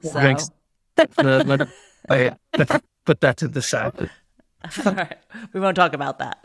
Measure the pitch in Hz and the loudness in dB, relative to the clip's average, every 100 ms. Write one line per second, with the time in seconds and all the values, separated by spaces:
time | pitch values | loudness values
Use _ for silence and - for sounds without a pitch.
0 | 160 143 139 135 156 _ _ _ _ - | -8 0 2 2 -2 _ _ _ _ 2
1 | 320 - 139 131 135 139 - - _ _ | 2 2 2 2 2 0 -2 -8 _ _
2 | - 135 127 - _ - 147 - - _ | -2 0 0 -4 _ -2 0 0 -4 _
3 | - 156 139 120 151 135 - 127 110 - | -2 0 2 0 -4 -4 -4 -2 -4 -6
4 | - - _ _ _ _ 165 - 208 190 | -10 -12 _ _ _ _ -16 -4 -2 -2
5 | 165 - _ 220 226 196 190 180 175 143 | -4 -10 _ -20 -12 -4 0 2 2 0
6 | 139 135 127 - | -6 -6 -8 -10